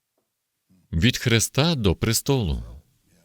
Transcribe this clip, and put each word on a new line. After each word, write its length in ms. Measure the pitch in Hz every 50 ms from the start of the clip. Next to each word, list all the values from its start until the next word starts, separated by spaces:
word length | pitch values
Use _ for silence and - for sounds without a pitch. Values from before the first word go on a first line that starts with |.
| _ _ _ _ _ _ _ _ _ _ _ _ _ _ 92 92 _ _
Від 260 | - 82 82 120 117 -
Христа 580 | - - 113 113 - - - - 139 170 170
до 200 | 135 107 95 82
престолу. 680 | - - 113 113 - - - 139 131 110 82 67 60 58 55 - - - _ _ _ _ _ _ _